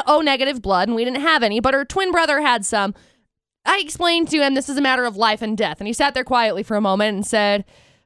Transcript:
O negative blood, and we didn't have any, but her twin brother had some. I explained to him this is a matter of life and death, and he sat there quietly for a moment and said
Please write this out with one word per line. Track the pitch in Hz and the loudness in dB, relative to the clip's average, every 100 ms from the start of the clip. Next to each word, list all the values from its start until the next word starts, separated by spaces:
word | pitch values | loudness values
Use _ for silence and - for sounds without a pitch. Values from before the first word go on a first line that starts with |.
| - | 2
O | 302 | 2
negative | 302 269 262 262 | 2 0 0 -2
blood, | 196 180 202 | -2 0 0
and | 226 | 0
we | 247 | -2
didn't | 277 | -2
have | 311 311 | 0 2
any, | 226 214 | 2 0
but | 254 | 0
her | 269 269 | 0 -2
twin | 381 381 | -4 0
brother | 349 320 285 | 0 2 2
had | 294 233 196 | 2 0 0
some. | 220 196 - _ _ _ _ _ _ - | -2 -2 -4 _ _ _ _ _ _ -2
I | 392 | 0
explained | 311 - 349 339 320 | -2 -2 0 2 2
to | 302 | 2
him | 277 | 2
this | 269 277 | 0 -2
is | 277 | -2
a | |
matter | 277 262 247 | 0 0 0
of | 196 | 0
life | 220 214 | 0 0
and | 220 214 | -2 -2
death, | 185 156 | -2 -4
and | 208 | -6
he | |
sat | 233 285 | -2 0
there | 262 | -2
quietly | 247 247 226 185 | -2 0 0 -2
for | 208 208 | -4 -2
a | |
moment | 208 190 214 202 | 0 2 0 -2
and | 202 | -2
said | 220 208 202 - _ _ _ | 0 2 0 -4 _ _ _